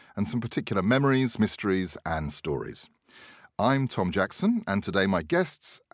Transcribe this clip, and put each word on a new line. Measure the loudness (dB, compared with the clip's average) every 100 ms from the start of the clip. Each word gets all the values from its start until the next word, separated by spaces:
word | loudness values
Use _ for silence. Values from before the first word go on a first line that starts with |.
| -14 -4
and | -2
some | -2
particular | -4 -4 -2 0
memories, | 2 4 4 4 2 2
mysteries | 0 0 0 2 0 -6
and | -4 -4 -4
stories. | -6 -4 -4 -6 -12 -18 _ _ -20 -20 -20 -16 0
I'm | 2 2 0
Tom | 0 0
Jackson, | 0 0 0 0 0 0
and | -2
today | 0 2 4
my | 2
guests | 2 0 0 -4 -8 -10 -10